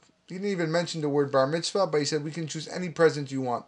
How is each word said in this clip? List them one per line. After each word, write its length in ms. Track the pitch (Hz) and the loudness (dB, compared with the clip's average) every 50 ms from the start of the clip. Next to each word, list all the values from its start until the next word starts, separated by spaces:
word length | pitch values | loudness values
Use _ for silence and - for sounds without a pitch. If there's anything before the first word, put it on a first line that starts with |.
| _ _ _ _ _ | _ _ _ _ _
He 80 | _ 170 | _ -12
didn't 160 | 185 202 202 | -6 -4 -4
even 220 | 196 175 170 156 165 | -2 0 -2 0 0
mention 280 | 175 175 - - 165 | 0 -2 -2 -4 -4
the 80 | 151 147 | -2 0
word 240 | 139 147 143 135 139 | 2 2 2 4 4
bar 140 | 135 131 | 4 4
mitzvah, 400 | 139 160 170 165 - - 202 190 | 4 2 -2 -4 -2 0 0 0
but 140 | 160 156 151 | 2 2 0
he 40 | 143 | 0
said, 200 | 139 156 151 147 | 0 -2 -2 -4
"We 80 | 160 147 | -6 -6
can 160 | 170 165 143 | -8 -8 -8
choose 180 | - 160 151 - | -8 -10 -10 -8
any 200 | - 175 180 175 | -8 -6 -6 -6
present 420 | 147 - 165 156 135 147 143 127 | 2 6 6 6 6 4 -4 -6
you 100 | 135 135 | -6 -4
want." 240 | 131 123 120 110 - | -2 -2 -4 -4 -6